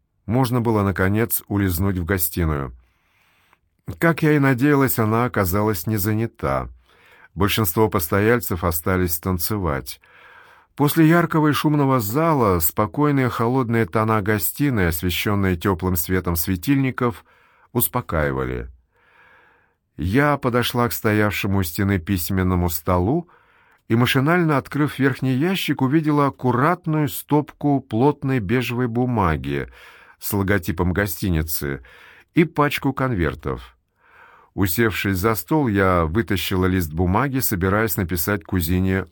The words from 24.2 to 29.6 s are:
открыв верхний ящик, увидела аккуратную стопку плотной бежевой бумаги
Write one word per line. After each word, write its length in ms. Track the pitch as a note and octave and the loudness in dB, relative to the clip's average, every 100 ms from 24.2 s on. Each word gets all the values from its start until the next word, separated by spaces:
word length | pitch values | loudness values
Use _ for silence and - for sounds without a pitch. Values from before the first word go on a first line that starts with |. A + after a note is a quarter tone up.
| C#3 F3 D#3+ C#3 | 2 2 2 0
открыв 400 | - C#3 D3 - | -2 -2 -2 0
верхний 360 | C3+ B2 C3 | -2 0 -2
ящик, 480 | B2+ E3+ F#3+ - C#3+ | 0 0 -2 -2 -2
увидела 460 | C3 D#3+ D3+ D3 C#3 | 2 2 2 2 0
аккуратную 800 | - B2+ A#2+ D3 F3 D#3+ D#3 C#3+ | 0 0 2 2 0 -2 -2 -2
стопку 720 | - - D3 C3+ - D3 C#3 | -4 0 0 0 -4 0 0
плотной 580 | - A2 C#3+ D3 C3+ C3 | 0 0 2 0 -2 -2
бежевой 480 | F#2+ B2 A#2+ A#2+ B2 | 0 -2 -2 -2 -2
бумаги 800 | A2+ B2+ A#2 F2+ D2+ C2+ C#2 | 0 0 2 2 0 -2 -6